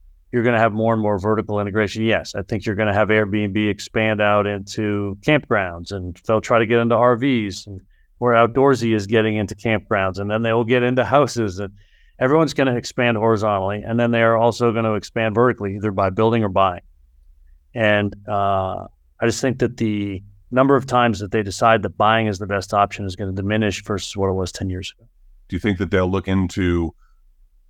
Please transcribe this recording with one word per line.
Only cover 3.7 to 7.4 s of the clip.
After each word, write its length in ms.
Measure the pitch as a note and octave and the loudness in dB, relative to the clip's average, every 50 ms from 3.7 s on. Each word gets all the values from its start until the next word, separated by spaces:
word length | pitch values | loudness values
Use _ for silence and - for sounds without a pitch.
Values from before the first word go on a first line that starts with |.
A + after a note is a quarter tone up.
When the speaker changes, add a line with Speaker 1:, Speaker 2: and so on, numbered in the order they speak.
| G2 - - - - A2+ G#2+ A2 G#2+ G#2 | -2 -4 -8 -6 -2 -2 0 0 0 2
Speaker 1:
out 260 | G#2+ G#2 G#2 G#2 G2 | 2 2 2 2 2
into 720 | G#2 G#2 G2 G2 - - A2+ G#2+ G#2 G#2 G#2 G2+ G2+ F#2+ G2 | 0 -4 -6 -8 -10 -6 -4 -4 -2 -2 -2 -4 -6 -8 -4
campgrounds, 680 | - D3 D3+ C#3+ - - A#2+ G2+ F#2+ F2 E2+ E2+ F2 - | 0 0 0 2 0 0 -2 -2 -2 -4 -6 -10 -10 -10
and 260 | G2+ F#2+ F2+ F2 E2+ - - | -10 -8 -8 -10 -12 -8 -2
they'll 160 | - A2 G#2+ | 0 0 0
try 200 | - - B2 A2+ | 2 2 2 2
to 60 | A#2 | 2
get 120 | G#2 A#2+ A#2 | 2 2 2
into 160 | A#2 A#2 A#2 | 2 2 2
R 220 | A2 A#2+ B2 B2 | 4 4 2 2
Vs, 500 | A2+ C3 C#3+ C3 A#2 | 2 0 0 0 0